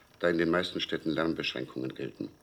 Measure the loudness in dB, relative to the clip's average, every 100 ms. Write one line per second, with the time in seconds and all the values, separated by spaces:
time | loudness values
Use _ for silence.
0 | -20 0 2 4 4 4 2 -4 -4 -2
1 | 0 2 2 0 -2 -4 -6 -6 -6 -6
2 | -8 -6 -10 -10